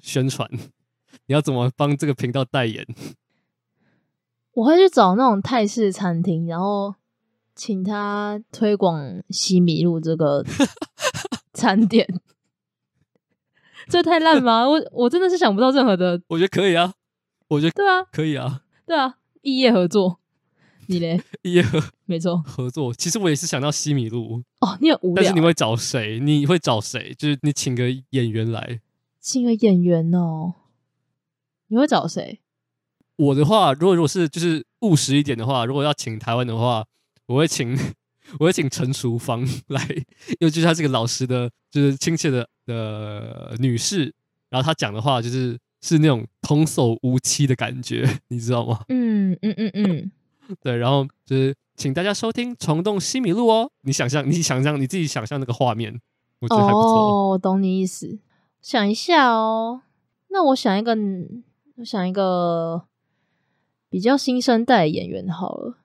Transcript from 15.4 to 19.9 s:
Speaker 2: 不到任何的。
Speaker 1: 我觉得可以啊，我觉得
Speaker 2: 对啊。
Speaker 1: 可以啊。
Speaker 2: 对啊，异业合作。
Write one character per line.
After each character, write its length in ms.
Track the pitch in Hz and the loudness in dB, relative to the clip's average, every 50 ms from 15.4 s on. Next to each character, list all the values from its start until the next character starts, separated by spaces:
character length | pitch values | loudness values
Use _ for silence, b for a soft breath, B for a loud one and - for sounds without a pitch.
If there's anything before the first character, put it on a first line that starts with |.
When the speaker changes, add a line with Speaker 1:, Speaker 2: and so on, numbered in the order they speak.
| 349 220 196 | 2 2 4
Speaker 2:
不 60 | 196 | 4
到 100 | 254 262 | 4 4
任 140 | 269 277 277 | 4 4 4
何 100 | 233 190 | 4 4
的。 280 | 175 180 180 175 175 - - | 2 2 0 0 -2 -4 -4
Speaker 1:
我 100 | 170 165 | 0 0
觉 60 | 185 | 0
得 40 | 190 | 2
可 180 | - 180 196 | 2 2 2
以 80 | 196 170 | 2 4
啊， 200 | 165 175 185 - _ _ _ _ _ _ _ _ _ _ - | 2 2 0 -2 _ _ _ _ _ _ _ _ _ _ -2
我 120 | 156 147 | 0 0
觉 60 | 151 | 2
得 60 | 170 | 0
Speaker 2:
对 140 | - 403 403 | 0 2 2
啊。 180 | 381 370 370 370 _ | 2 2 2 0 _
Speaker 1:
可 140 | - 151 156 | -6 -4 -4
以 100 | 156 147 | -2 -2
啊。 280 | 127 127 127 127 - _ _ _ _ _ | -4 -4 -6 -8 -8 _ _ _ _ _
Speaker 2:
对 100 | - 330 | -4 -2
啊， 220 | 294 262 254 - _ _ _ _ _ | 0 0 -2 -4 _ _ _ _ _
异 160 | - 277 262 262 | -6 -4 0 2
业 120 | 262 233 | 4 4
合 160 | 240 185 180 | 6 4 4
作。 340 | 175 | 2